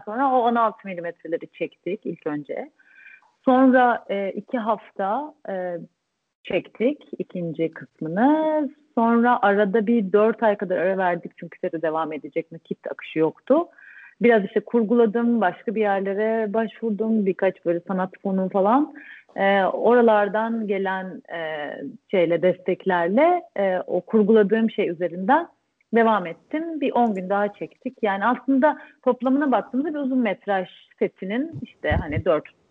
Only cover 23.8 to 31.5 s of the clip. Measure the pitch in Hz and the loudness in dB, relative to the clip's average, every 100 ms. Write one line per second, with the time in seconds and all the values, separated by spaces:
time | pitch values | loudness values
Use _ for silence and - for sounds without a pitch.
23.8 | - 180 - 220 202 220 202 226 226 - | -4 -6 0 2 4 4 4 2 0 0
24.8 | 170 165 175 170 190 294 349 _ _ _ | -4 -2 -6 -4 0 0 0 _ _ _
25.8 | _ 220 226 208 175 - _ 311 330 320 | _ 2 4 2 -2 -10 _ -8 -6 -4
26.8 | 269 - 240 190 180 202 208 202 160 _ | -2 2 0 0 -2 -2 -2 -4 -14 _
27.8 | 254 254 208 196 208 254 - 269 302 294 | -14 -4 -2 0 0 0 0 2 2 0
28.8 | - _ - 247 247 269 294 233 - 254 | -6 _ -2 0 0 2 2 0 0 -4
29.8 | 311 302 269 262 226 185 - 196 185 - | -4 -4 -2 -2 -2 -2 -4 -4 -4 -12
30.8 | _ _ 202 - 190 226 320 | _ _ -6 -6 -8 -6 -6